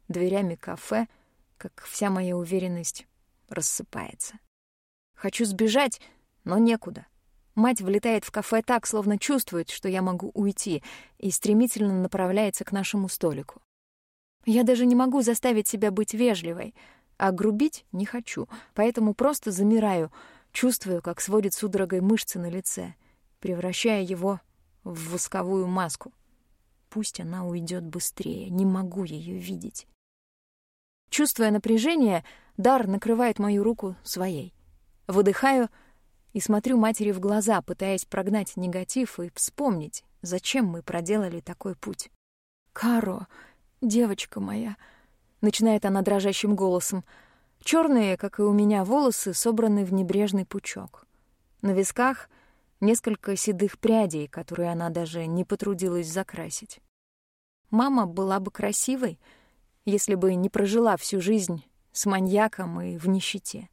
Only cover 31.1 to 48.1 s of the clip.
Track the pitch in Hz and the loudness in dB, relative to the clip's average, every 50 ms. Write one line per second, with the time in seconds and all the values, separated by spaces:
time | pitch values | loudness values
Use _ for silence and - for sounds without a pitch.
31.1 | - - 302 285 - - 226 214 208 214 - 220 226 226 214 302 339 320 262 214 | 0 2 2 2 2 2 2 2 2 2 2 2 2 2 4 2 2 2 2 2
32.1 | 190 165 - - - - _ _ _ - 190 240 269 262 240 190 190 202 - 214 | 2 0 -4 -8 -16 -20 _ _ _ 0 4 4 4 4 2 0 -2 -2 0 0
33.1 | 233 226 247 240 214 - 202 208 208 202 202 226 233 226 - 190 185 - - - | 2 2 2 2 2 0 0 0 2 2 2 0 0 -2 -6 -8 -10 -10 -12 -10
34.1 | - 185 185 190 175 143 180 180 - _ _ _ _ _ _ _ _ _ _ - | -6 -4 -4 -4 -4 -6 -8 -12 -16 _ _ _ _ _ _ _ _ _ _ 0
35.1 | 185 196 202 196 190 - - 269 269 262 240 220 - _ _ _ _ _ _ _ | 2 4 4 4 4 4 4 4 4 4 2 0 -4 _ _ _ _ _ _ _
36.1 | _ _ _ _ - 214 - - 214 208 - 247 262 240 214 220 220 - 214 208 | _ _ _ _ -8 -4 0 0 0 2 2 2 4 4 4 4 2 0 0 0
37.1 | 202 185 185 202 208 214 202 220 214 180 - - 175 - 190 190 196 185 - - | 0 0 0 0 0 2 2 2 2 2 0 -4 -6 -4 -2 -2 -2 -2 -4 -4
38.1 | - 185 190 196 202 214 196 - - - 180 180 175 185 185 - - 254 254 - | -4 -2 0 0 0 0 0 -4 -6 -4 -4 -4 -4 -4 -6 -4 -2 -2 -2 -2
39.1 | - - 175 175 - - - - - - 285 277 202 165 151 151 - - - _ | -4 -8 -10 -10 -6 -6 -6 -6 -4 -2 0 0 0 -2 -4 -8 -12 -16 -18 _
40.1 | _ _ - 170 180 180 - - - 269 240 185 170 170 165 - 170 170 170 170 | _ _ -8 -6 -6 -4 -4 -2 0 0 0 0 -2 -6 -8 -6 -6 -4 -2 0
41.1 | 208 214 202 180 170 170 - - 175 - - 196 185 - - 208 190 - - - | 0 0 0 -2 -6 -8 -10 -12 -14 -10 -8 -8 -8 -8 -10 -10 -10 -10 -12 -16
42.1 | _ _ _ _ _ _ _ _ _ _ _ _ _ - - 233 240 233 214 190 | _ _ _ _ _ _ _ _ _ _ _ _ _ -2 0 2 2 2 0 -2
43.1 | 185 - 185 - - - - - _ _ _ _ _ _ - 226 208 233 240 214 | -4 -8 -10 -14 -18 -20 -20 -20 _ _ _ _ _ _ -2 2 2 4 2 2
44.1 | 196 - - - - 208 196 196 202 214 233 226 202 - - - - _ _ _ | 0 -4 -6 -10 -8 -8 -6 -6 -6 -6 -6 -8 -10 -12 -16 -20 -20 _ _ _
45.1 | _ _ _ _ _ _ - 208 - - 214 226 214 208 - 196 196 196 190 202 | _ _ _ _ _ _ 0 0 2 4 4 4 4 4 2 2 0 2 2 2
46.1 | 202 196 190 202 196 - - 202 208 190 190 190 180 180 175 - 196 185 - - | 2 2 2 0 0 0 0 0 2 2 2 2 2 2 0 -2 -4 -6 -6 -10
47.1 | - - - _ _ _ _ _ _ _ - - - 330 330 311 285 240 214 196 | -16 -20 -20 _ _ _ _ _ _ _ -2 2 4 4 6 6 4 4 4 2